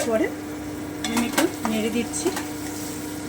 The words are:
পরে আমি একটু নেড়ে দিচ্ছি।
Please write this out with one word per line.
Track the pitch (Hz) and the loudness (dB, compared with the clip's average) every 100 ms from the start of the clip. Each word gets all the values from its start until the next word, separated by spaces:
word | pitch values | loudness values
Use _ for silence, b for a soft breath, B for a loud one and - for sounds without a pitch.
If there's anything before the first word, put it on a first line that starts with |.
| 233 | 4
পরে | 220 392 - - - - - - - - | 4 2 0 -6 -6 -6 -6 -6 -4 0
আমি | 233 233 | 2 4
একটু | - 330 - 226 | 4 4 2 0
নেড়ে | 220 220 226 | 2 2 2
দিচ্ছি। | 220 - 359 - - - - - - - - - | 0 0 0 0 -4 -6 -6 -4 -6 -6 -6 -6